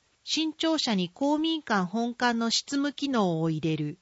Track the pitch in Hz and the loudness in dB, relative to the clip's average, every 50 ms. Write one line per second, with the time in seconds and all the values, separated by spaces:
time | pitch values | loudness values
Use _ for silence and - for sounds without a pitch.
0 | _ _ _ _ _ - - 294 320 311 302 - 330 320 320 294 - 254 214 185 | _ _ _ _ _ -4 -2 -2 -2 -2 -2 -2 0 0 0 0 0 0 0 0
1 | 180 170 - - 277 285 302 302 311 320 330 311 - - 226 196 180 175 202 226 | 0 -2 -2 -2 0 2 2 2 2 0 0 -2 -2 -2 0 0 0 0 -2 -2
2 | 233 240 240 - 254 240 233 226 226 226 - - - - 285 277 277 285 - - | -2 -4 -2 0 0 0 2 0 0 0 -2 -2 -2 -2 -2 -2 -2 -2 -2 -4
3 | 285 277 262 233 202 180 165 160 160 165 160 156 143 160 156 151 151 147 156 - | -4 0 2 2 2 2 2 2 2 0 0 0 0 0 0 0 -2 -4 -6 -10